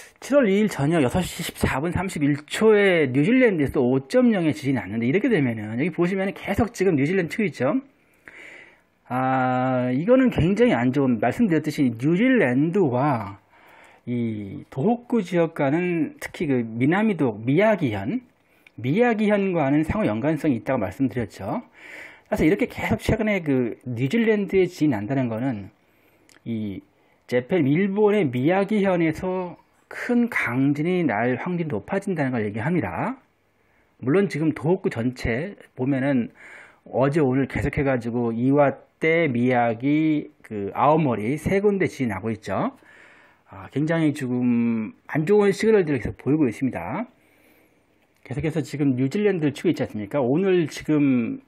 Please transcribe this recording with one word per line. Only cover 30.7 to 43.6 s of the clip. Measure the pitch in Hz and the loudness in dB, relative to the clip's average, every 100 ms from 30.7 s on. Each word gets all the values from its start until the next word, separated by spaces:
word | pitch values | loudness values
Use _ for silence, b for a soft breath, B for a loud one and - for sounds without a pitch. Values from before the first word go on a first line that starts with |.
| 143 160 180 160 | 0 0 0 0
날 | 104 120 123 | 0 0 -2
확률이 | - 175 165 | -4 -4 -4
높아진다는 | 110 - 196 190 170 135 | -6 -4 -6 -4 -2 -2
걸 | 127 107 | -2 -4
얘기합니다. | 107 110 175 107 - 160 269 _ _ _ _ _ _ _ - | -4 -2 -2 -2 -4 -6 -8 _ _ _ _ _ _ _ -10
물론 | 117 170 202 | 0 0 0
지금 | 143 160 | 0 -2
도호쿠 | - 143 190 202 | -2 0 0 -2
전체 | 120 117 123 - 113 175 202 - - | -2 -4 -4 -4 -4 -6 -12 -18 -6
보면은 | 127 135 135 135 117 - B B B B - | -2 0 2 0 -2 -6 B B B B -6
어제 | - 139 151 | 0 2 2
오늘 | 139 127 131 | 2 2 0
계속해가지고 | - 135 - 139 127 117 117 120 | -2 -4 -2 0 0 -2 -4 -2
이와떼, | 117 127 143 139 135 - - 160 165 165 | 0 2 4 4 2 -10 -4 0 2 2
미야기, | 120 123 123 120 113 135 151 156 151 - _ | 0 2 2 2 0 0 2 2 0 -4 _
그 | - 107 98 | -12 -8 -6
아오모리 | - 127 156 151 110 104 151 | 0 2 4 2 0 -2 -4
세 | - 196 | 0 2
군데 | 208 196 160 | 2 2 -2
지진이 | - 123 | -2 -4
나고 | 107 110 | -4 -6
있죠. | 107 - 98 190 - B B B B B B B | -6 -4 -4 -4 -6 B B B B B B B
아, | 98 | -20